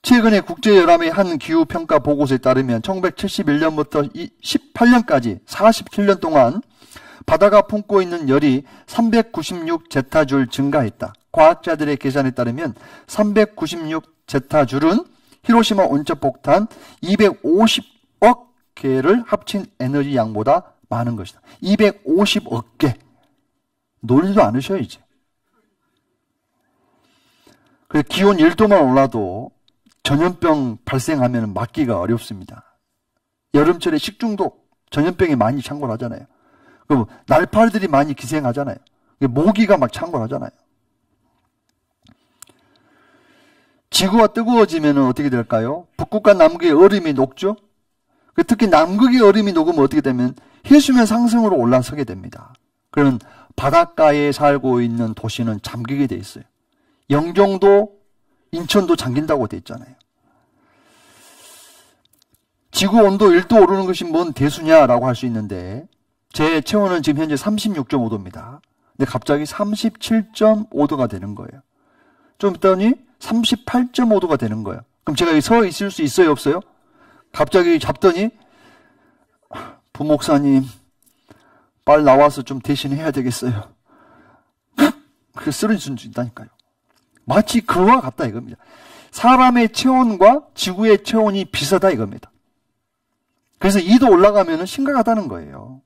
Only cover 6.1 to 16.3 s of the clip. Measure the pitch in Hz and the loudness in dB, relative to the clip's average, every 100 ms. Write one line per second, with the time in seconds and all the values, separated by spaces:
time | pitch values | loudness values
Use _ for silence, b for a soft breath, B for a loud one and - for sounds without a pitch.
6.1 | 190 170 156 120 180 - B B B B | 0 0 2 2 0 -12 B B B B
7.1 | B - 208 202 208 - 208 208 202 185 | B -2 2 4 4 2 -6 -2 0 0
8.1 | 170 143 135 143 131 143 b b - 233 | -4 0 2 2 0 -4 b b -2 0
9.1 | 233 220 - 302 180 165 170 _ 139 127 | 0 0 -6 -8 -8 -6 -6 _ -6 -2
10.1 | 160 143 139 123 - 139 147 113 - - | -2 0 0 -2 -2 -2 -2 -4 -6 -14
11.1 | - _ - 311 339 - 320 151 143 139 | -14 _ 4 4 4 -4 -4 -4 -4 -4
12.1 | 135 131 127 120 123 160 107 B B B | -2 -2 -2 -6 -4 -8 -10 B B B
13.1 | - 208 208 214 - 320 339 311 320 - | -2 0 2 0 -2 -8 -8 -8 -8 -10
14.1 | _ _ 143 - 151 135 131 160 226 359 | _ _ -6 -2 0 0 0 0 0 -4
15.1 | b b b - 233 220 202 185 143 151 | b b b 2 2 2 0 0 0 -4
16.1 | 160 139 | -4 -4